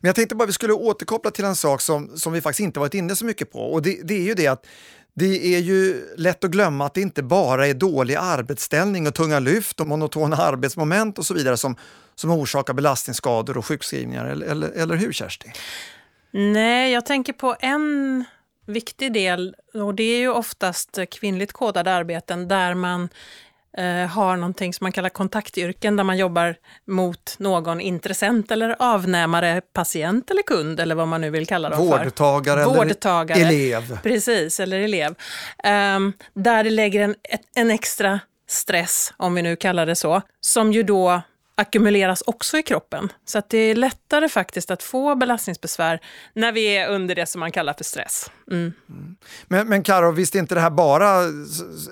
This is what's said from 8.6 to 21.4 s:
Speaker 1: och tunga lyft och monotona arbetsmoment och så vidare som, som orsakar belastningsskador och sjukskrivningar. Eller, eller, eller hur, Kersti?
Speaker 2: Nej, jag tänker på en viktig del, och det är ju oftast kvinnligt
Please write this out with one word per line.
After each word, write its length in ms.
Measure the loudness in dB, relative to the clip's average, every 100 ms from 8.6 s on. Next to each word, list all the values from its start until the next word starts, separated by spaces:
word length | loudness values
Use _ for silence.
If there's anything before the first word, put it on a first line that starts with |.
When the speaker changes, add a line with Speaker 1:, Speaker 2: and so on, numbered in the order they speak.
| 0 2 2 0 -2
Speaker 1:
och 80 |
tunga 240 | 0 2 2
lyft 420 | 2 0 -2 -6
och 60 | -4
monotona 500 | -2 -2 0 0 2
arbetsmoment 800 | 2 0 -4 -2 0 2 0 -4
och 80 | -4
så 80 |
vidare 220 | 0 0 0
som, 200 | -2 -6 -12 -20 _
som 160 | -8 0
orsakar 440 | 0 0 -2 -2
belastningsskador 840 | 0 0 0 -4 -6 0 0 0 -6
och 80 | -4
sjukskrivningar. 600 | -6 -4 -6 -6 -6 -6
Eller, 200 | -6 -6
eller, 220 | -4 -4
eller 280 | -4 -2 0
hur, 160 | -2
Kersti? 400 | -4 -10 -12 -16 -16 -14 -14 -16 -20 _ _ _
Speaker 2:
Nej, 640 | -2 2 4 4 2 2
jag 140 | 0 0
tänker 260 | -2 -2
på 240 | -4 -4 -2
en 640 | -2 0 0 -2 -2 -2 -6 _ _ _ -8
viktig 460 | -8 -8 -8 -4
del, 420 | 0 0 -2 -4 -10 _
och 200 | -8 -6
det 80 | -2
är 160 | 0 0
ju 100 | 0
oftast 680 | 0 -4 -4 -4 -4 -8 -8 -8
kvinnligt 420 | -6 -4 -4